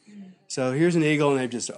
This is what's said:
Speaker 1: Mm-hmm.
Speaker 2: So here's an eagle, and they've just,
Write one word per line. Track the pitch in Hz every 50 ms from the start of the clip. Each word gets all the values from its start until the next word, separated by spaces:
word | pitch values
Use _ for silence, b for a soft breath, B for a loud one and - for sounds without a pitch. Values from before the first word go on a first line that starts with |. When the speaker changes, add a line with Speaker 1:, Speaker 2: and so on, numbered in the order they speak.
| _ 208
Speaker 1:
Mm-hmm. | 208 202 190 185 - _ _
Speaker 2:
So | - - 139 131 127
here's | 131 147 170 175 170
an | 165 151
eagle, | 151 151 147 147 143
and | 139 131
they've | 127 117
just, | 120 110 - - -